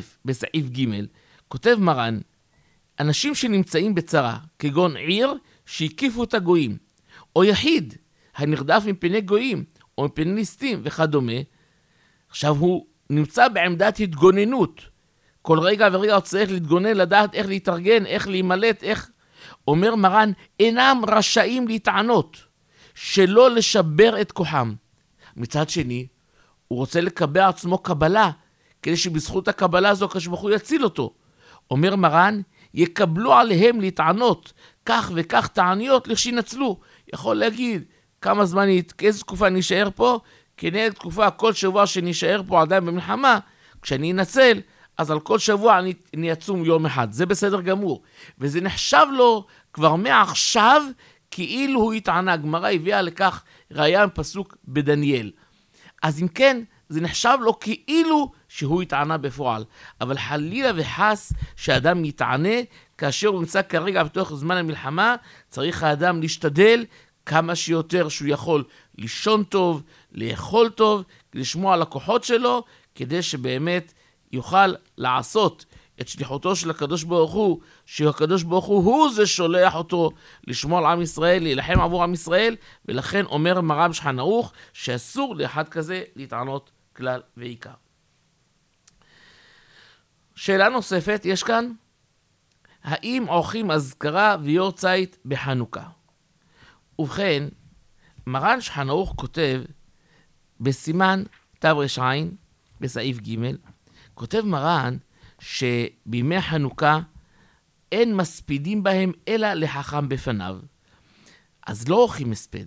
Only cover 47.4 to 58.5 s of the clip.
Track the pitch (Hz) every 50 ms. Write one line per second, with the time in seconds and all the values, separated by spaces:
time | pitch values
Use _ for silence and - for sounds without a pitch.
47.4 | 202 202 190 196 175 180 190 196 202 185 135 - _ _ _ - - - - -
48.4 | 127 143 143 170 180 196 - - - - - - 311 285 269 262 247 240 226 214
49.4 | 190 _ _ _ _ _ - - 151 160 156 170 202 262 277 240 202 - - -
50.4 | - - - 233 208 233 269 302 294 277 254 _ - - _ _ _ - - -
51.4 | - - 208 247 277 269 269 240 214 226 220 220 196 - 170 175 185 185 175 165
52.4 | 147 151 156 170 185 - 208 170 160 185 208 202 185 170 170 - 190 185 - -
53.4 | - _ _ _ _ - - 147 147 151 175 196 208 190 - - 151 - - 196
54.4 | 196 - - _ - - 131 147 143 139 147 147 147 143 135 123 110 101 - _
55.4 | _ _ _ _ _ _ _ _ - - - - - 156 147 147 175 180 - -
56.4 | 262 277 269 240 233 - _ _ _ - 151 156 165 165 151 - - 233 254 269
57.4 | 240 226 226 - - 208 220 - - - 294 330 330 330 311 302 285 262 - _
58.4 | _ _